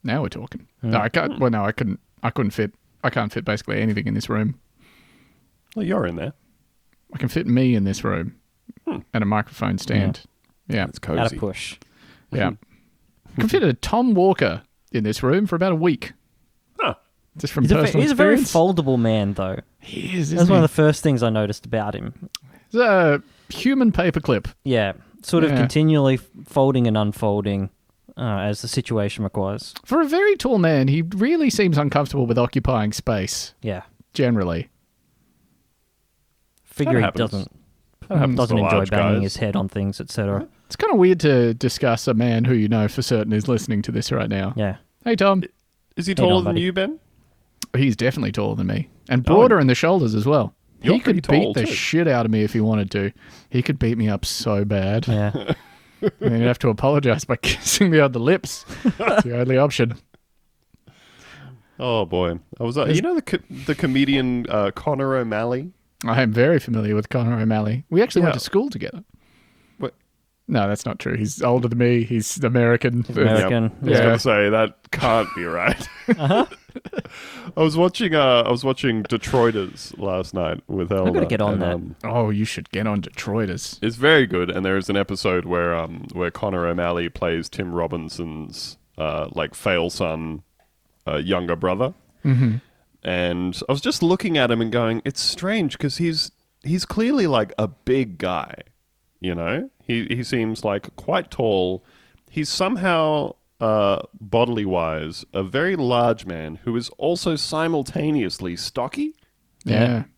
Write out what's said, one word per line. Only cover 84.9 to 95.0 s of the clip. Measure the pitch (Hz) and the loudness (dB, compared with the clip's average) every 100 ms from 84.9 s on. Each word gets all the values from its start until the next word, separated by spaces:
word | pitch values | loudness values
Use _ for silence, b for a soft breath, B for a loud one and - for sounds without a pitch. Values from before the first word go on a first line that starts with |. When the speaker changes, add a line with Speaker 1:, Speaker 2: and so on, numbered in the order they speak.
| 101 | -2
Speaker 3:
episode | 98 98 101 90 | -2 -2 0 0
where, | 85 87 87 85 | 0 -2 0 -2
um, | 82 85 82 | -4 -10 -12
where | 87 87 | -4 -4
Connor | - 104 92 85 | -4 -4 -2 -2
O'Malley | 85 87 87 85 | -2 -2 -2 -4
plays | - 87 82 82 | -4 -2 -2 -6
Tim | - 92 | -8 -6
Robinson's, | 85 85 85 80 - 85 78 78 - - - _ - | -4 -4 -4 -8 -10 -10 -10 -12 -12 -14 -16 _ -8
uh, | 78 78 76 | -6 -4 -6
like, | - 78 | -6 -8
fail | - 101 90 85 | -4 -2 0 -2
son, | - 87 80 80 78 - _ _ _ _ _ - | -2 -4 -4 -8 -10 -14 _ _ _ _ _ -6
uh, | 76 | -4
younger | 85 92 87 | -2 -2 -2
brother. | 82 92 95 127 - _ _ | -2 -2 -2 -4 -6 _ _
Speaker 1:
Mm-hmm. | 143 127 127 110 B B B _ | 0 2 2 0 B B B _
Speaker 3:
And | - 90 90 87 90 87 - | -6 -2 -2 -2 -4 -6 -4
I | |
was | 139 | -4
just | 247 - | -2 0
looking | 165 185 202 156 | 0 2 0 0
at | 123 | 2
him | 117 | 0
and | 113 | 0
going, | 117 113 113 | 0 0 -2